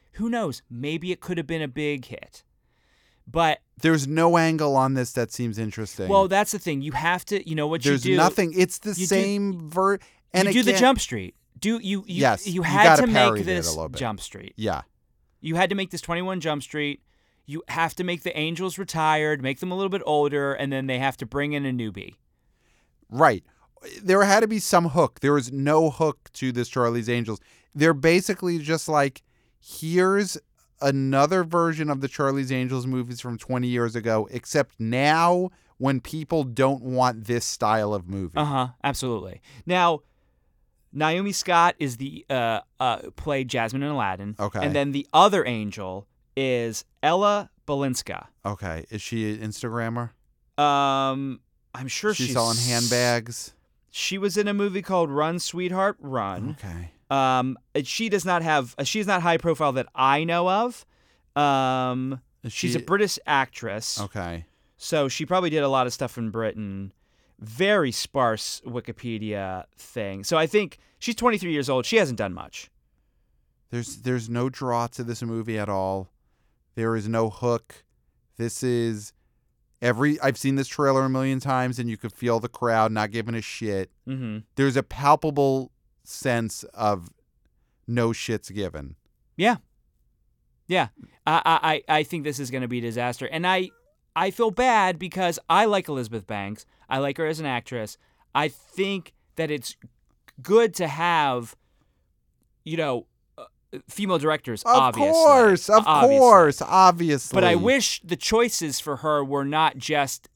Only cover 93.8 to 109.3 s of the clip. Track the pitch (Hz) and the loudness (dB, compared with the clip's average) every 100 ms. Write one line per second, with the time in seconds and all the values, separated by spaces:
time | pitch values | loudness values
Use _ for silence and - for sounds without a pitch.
93.8 | _ _ _ - 190 190 226 196 254 226 | _ _ _ -4 -2 0 -2 2 2 4
94.8 | 185 170 180 185 180 170 - 170 220 202 | 2 0 -6 -2 -2 -2 2 4 4 2
95.8 | 185 139 113 113 87 104 98 107 - _ | -2 -6 -6 -8 -8 -8 -6 -10 -14 _
96.8 | - 135 139 135 156 160 151 123 - 123 | -6 -2 -2 -2 -4 -4 -4 -6 -6 -8
97.8 | 107 - _ _ _ 139 151 - _ - | -8 -12 _ _ _ -4 -2 -4 _ -4
98.8 | 196 196 - _ _ - 160 151 - - | -4 -4 -8 _ _ -8 -4 -6 -8 -16
99.8 | - _ _ _ _ - 127 214 233 - | -20 _ _ _ _ -14 2 4 4 0
100.8 | 170 143 175 170 143 127 117 - _ _ | -4 -2 0 2 2 0 -6 -14 _ _
101.8 | _ _ _ _ _ _ _ _ - 165 | _ _ _ _ _ _ _ _ -8 -4
102.8 | 151 120 - _ _ - 117 _ _ - | -2 -4 -6 _ _ -20 -20 _ _ -18
103.8 | - - 196 175 147 156 - 110 233 247 | -14 -6 -2 0 2 0 -2 -4 4 6
104.8 | - 233 285 320 320 269 226 180 - 214 | 6 4 4 6 8 10 8 6 6 6
105.8 | 214 151 240 277 247 202 156 139 - 185 | 8 8 8 10 10 12 10 4 2 8
106.8 | 185 175 170 143 - 196 180 175 196 269 | 8 8 4 0 0 4 4 6 4 4
107.8 | 208 - 170 170 - 220 240 - 160 131 | 2 -4 -6 -6 0 2 2 0 -4 -6
108.8 | - 139 156 151 139 | -6 -4 0 0 0